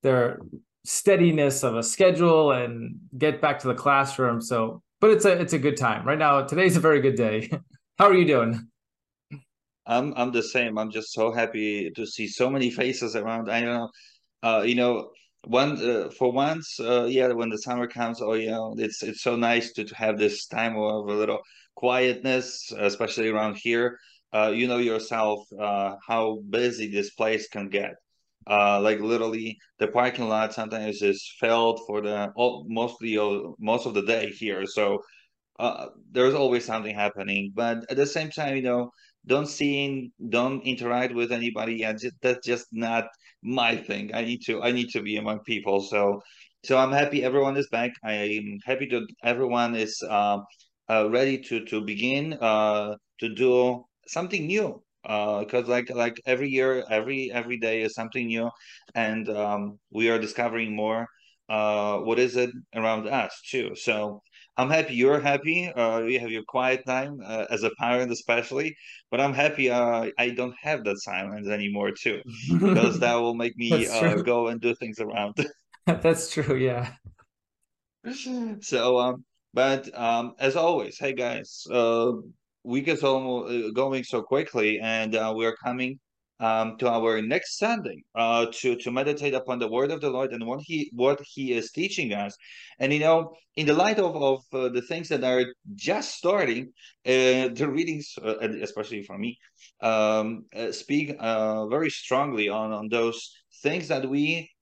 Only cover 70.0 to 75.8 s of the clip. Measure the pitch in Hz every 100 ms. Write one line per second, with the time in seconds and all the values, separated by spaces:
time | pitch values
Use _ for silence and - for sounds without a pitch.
70 | 110 - 120 123 123 123 147 151 107 101
71 | 104 92 98 104 101 104 101 101 101 101
72 | - 101 - 113 127 170 196 180 117 92
73 | 120 117 117 117 120 113 117 - 110 113
74 | - 110 - 120 117 117 117 113 117 107
75 | 107 107 104 104 - - _ _